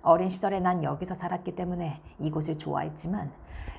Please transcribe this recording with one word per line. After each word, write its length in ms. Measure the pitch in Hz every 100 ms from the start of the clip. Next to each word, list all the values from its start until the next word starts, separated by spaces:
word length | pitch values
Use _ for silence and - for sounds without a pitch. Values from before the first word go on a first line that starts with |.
어린 260 | 160 165 185
시절에 320 | 185 190 190
난 220 | 180 180
여기서 320 | 147 143 180
살았기 400 | 185 180 180 180
때문에 480 | 170 180 175 165 147 - -
이곳을 400 | 151 156 156 156
좋아했지만 720 | 151 143 156 151 160 208 147 - - - -